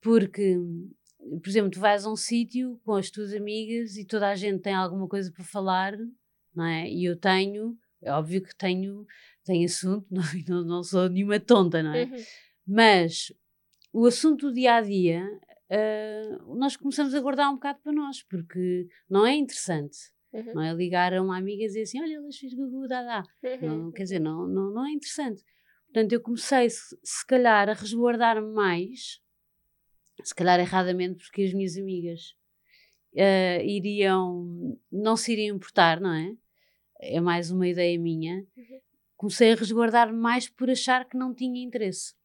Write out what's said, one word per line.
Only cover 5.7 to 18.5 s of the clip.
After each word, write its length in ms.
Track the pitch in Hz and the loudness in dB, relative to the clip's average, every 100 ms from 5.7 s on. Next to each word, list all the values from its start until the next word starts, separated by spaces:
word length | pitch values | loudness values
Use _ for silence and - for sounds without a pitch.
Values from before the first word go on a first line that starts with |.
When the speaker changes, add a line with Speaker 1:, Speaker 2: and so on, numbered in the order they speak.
| 185 190 208 233 254 _ _ _ | 0 -2 -6 -12 -14 _ _ _
Speaker 1:
não 100 | 165 | -6
é? 240 | 165 165 165 | -2 -2 -4
E 140 | 175 | -2
eu 120 | 180 170 | -2 0
tenho, 600 | 196 190 196 208 220 233 _ _ | 2 2 2 -4 -8 -10 _ _
é 80 | - | -4
óbvio 300 | 143 156 190 | -2 0 -4
que 140 | 185 - | -6 -6
tenho, 500 | 190 180 190 202 208 - - _ | -2 -2 -4 -8 -16 -20 -20 _
tenho 200 | - 175 170 | -2 2 2
assunto, 400 | - 185 202 196 | 0 -2 -4 -4
<laughs> 20 | |
não, 120 | 185 160 170 151 | -4 -4 -4 -4
não, 160 | 180 | -2
não 180 | 170 175 | -2 -4
sou 260 | 175 185 185 | 0 0 2
nenhuma 300 | 185 202 208 | 0 0 -2
tonta, 440 | - 233 180 160 | 6 6 6 2
não 100 | 156 | 0
é? 120 | 151 | -2
Speaker 2:
Uhum. 200 | 247 254 226 - _ _ - | -4 -6 -16 -20 _ _ -2
Speaker 1:
Mas 680 | 202 226 196 165 165 - - _ _ _ _ _ | 6 8 8 4 -2 -10 -14 _ _ _ _ _
o 140 | 214 233 | 4 4
assunto 420 | 240 311 277 285 | 6 2 2 0
do 60 | |
dia 220 | 247 254 233 | 2 4 4
a 40 | |
dia, 460 | 208 196 180 165 190 415 _ _ _ | 2 2 2 2 -4 -12 _ _ _
ah, 680 | 202 214 214 214 214 214 - - 156 | 0 0 -2 -6 -8 -10 -12 -10 -2
nós 200 | 269 - | -2 -2
começamos 360 | 277 277 285 | -6 -2 0
a 60 | 277 | 0
guardar 300 | 262 269 285 | 0 2 0
um 40 | |
bocado 260 | 269 285 277 | 0 -6 -8
para 100 | 302 | -4
nós, 300 | 302 285 269 | -2 -4 -10
porque 640 | - 180 170 | -10 -10 -8